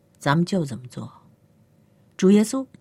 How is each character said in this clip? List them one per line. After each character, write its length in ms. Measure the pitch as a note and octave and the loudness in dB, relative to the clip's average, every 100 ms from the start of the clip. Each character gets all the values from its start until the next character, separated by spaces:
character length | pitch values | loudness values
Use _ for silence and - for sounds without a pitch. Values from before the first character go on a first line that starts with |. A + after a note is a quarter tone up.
| _ _ | _ _
咱 160 | C#3+ | -2
们 100 | D3+ | 0
就 200 | F3 G3 | 0 -2
怎 140 | C#3+ C3+ | -4 -8
么 80 | B2+ | -14
做。 220 | - A2+ - _ _ _ _ _ _ _ _ _ - | -14 -16 -18 _ _ _ _ _ _ _ _ _ 0
主 140 | F#3 | 4
耶 120 | G3+ | 4
稣 240 | G#3+ C4+ C4 - | 2 -4 -8 -16